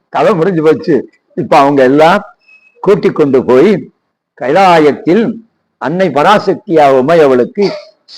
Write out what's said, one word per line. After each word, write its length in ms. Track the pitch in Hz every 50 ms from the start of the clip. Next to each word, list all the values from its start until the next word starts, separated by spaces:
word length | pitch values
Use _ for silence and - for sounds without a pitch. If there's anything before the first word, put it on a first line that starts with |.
| _ _
கதை 260 | - 131 147 185 220
முடிஞ்சு 280 | 160 160 202 185 160
போச்சு. 480 | 151 160 151 120 - 175 147 113 - - _ _ _ _ -
இப்ப 240 | - 117 107 170 151
அவங்க 240 | 139 139 147 135
எல்லாம் 540 | 131 127 139 151 156 165 190 208 - - _ _ _ _ _ _ _ _ _ _
கூட்டி 320 | - 185 208 160 139 185
கொண்டு 320 | 135 - 151 139 123 127 -
போய் 460 | - 127 127 160 214 196 165 - - _ _ _ _ _ _ _ _ _ -
கைலாயத்தில் 920 | 127 123 151 190 196 180 170 165 151 143 127 - - 147 175 226 226 135 110 - - _ _ _ _ _ _ -
அன்னை 300 | - 131 170 185 190 175
பராசக்தியா 920 | 127 143 151 185 214 202 - 190 165 120 - - 165 156 143 139 135 131
உமை 220 | 127 147 170 165
அவளுக்கு 520 | 151 135 131 123 120 - - 202 202 170 - - - _ _ _ _ _ -